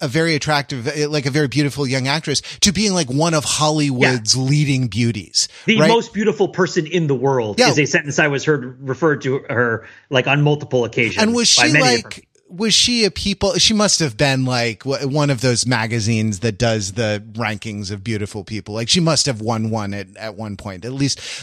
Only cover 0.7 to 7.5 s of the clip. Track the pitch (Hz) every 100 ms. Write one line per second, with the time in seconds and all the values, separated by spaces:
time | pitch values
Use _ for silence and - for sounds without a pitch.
0.7 | 131 117 147 147 151 139 143 139 135 143
1.7 | 139 139 131 131 156 160 131 - - 202
2.7 | 175 214 180 131 139 170 160 - - 151
3.7 | 151 147 127 131 127 110 131 131 147 143
4.7 | 131 123 104 117 107 85 - - - -
5.7 | 220 220 233 226 196 214 - 185 - 185
6.7 | - 151 175 156 127 135 131 107